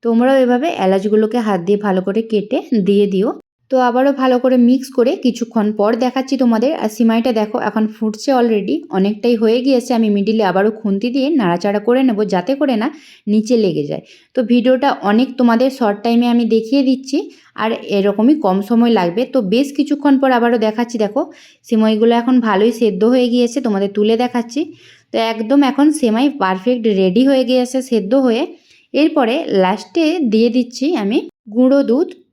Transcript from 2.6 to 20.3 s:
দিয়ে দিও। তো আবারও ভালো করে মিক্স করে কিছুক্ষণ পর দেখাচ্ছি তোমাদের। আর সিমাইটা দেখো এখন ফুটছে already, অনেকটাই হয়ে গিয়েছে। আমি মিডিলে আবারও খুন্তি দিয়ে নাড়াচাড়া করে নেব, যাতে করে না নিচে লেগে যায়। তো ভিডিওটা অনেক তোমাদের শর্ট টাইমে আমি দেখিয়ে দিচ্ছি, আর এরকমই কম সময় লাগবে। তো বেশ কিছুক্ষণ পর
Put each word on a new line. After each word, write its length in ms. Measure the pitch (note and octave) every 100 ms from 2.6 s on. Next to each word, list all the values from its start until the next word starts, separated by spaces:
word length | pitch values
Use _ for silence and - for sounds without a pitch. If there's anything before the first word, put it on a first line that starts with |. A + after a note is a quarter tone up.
| - A#3 F3+
দিয়ে 180 | G3+ G3+
দিও। 220 | F#3 A3 - _ _ _
তো 60 | C4 B3
আবারও 240 | A#3+ C4+
ভালো 240 | C4 C4 B3
করে 180 | B3+ B3+ A#3+
মিক্স 200 | C4 C4 -
করে 160 | A#3 F4+
কিছুক্ষণ 420 | B3+ A#3 A#3 A3+ G#3 G#3+
পর 120 | G#3 A#3
দেখাচ্ছি 300 | B3 B3+ C4 C4
তোমাদের। 340 | B3 A3+ B3 -
আর 80 | A3 G#3+
সিমাইটা 340 | A#3 A3+ A#3+
দেখো 240 | A3 G#3+ G#3+ -
এখন 160 | A3 G#3+
ফুটছে 360 | G#3+ A3 G#3+ -
already, 440 | C4 A#3+ G#3+ F#3+ D4+ -
অনেকটাই 440 | F#3+ G3 G#3+ A#3 A#3
হয়ে 220 | A3 A#3
গিয়েছে। 300 | B3+ B3+ A#3+
আমি 140 | A#3+ A3
মিডিলে 340 | G3+ G3 A3 G3+
আবারও 200 | F3+ G#3 A3
খুন্তি 280 | G#3 G3 A#3
দিয়ে 180 | C4 C4+ D#4+
নাড়াচাড়া 400 | F#3+ F3 G#3 G#3
করে 200 | G#3+ B3
নেব, 160 | C4 G#3
যাতে 280 | G#3 F3+ F3+
করে 200 | C#4 C#4+ A3+
না 120 | A#3+ D4+ - - -
নিচে 280 | G#3+ G#3+ A#3+
লেগে 280 | G3+ D3+ D3
যায়। 120 | D3+ - - _
তো 80 | -
ভিডিওটা 460 | A3+ A#3+ A#3 B3+ C#4 -
অনেক 260 | G3 G#3+ C4 -
তোমাদের 320 | A#3+ A3+ C4
শর্ট 280 | C4+ A3 G3+
টাইমে 240 | A#3 A#3 A#3+
আমি 100 | A#3+ A3+
দেখিয়ে 280 | A3 A3 C#4
দিচ্ছি, 360 | C4 C4 - D4 G#4+ - _ -
আর 80 | A3 A3+ - G3
এরকমই 380 | G3 G3+ A3+ D4+
কম 120 | G3+ F#3+ G3+
সময় 240 | A#3 A#3+ A3
লাগবে। 240 | F3 F3 B3+
তো 40 | C4+ G3
বেশ 160 | A3+ C#4
কিছুক্ষণ 400 | - D4 C#4+ D4 C4+
পর 120 | C4+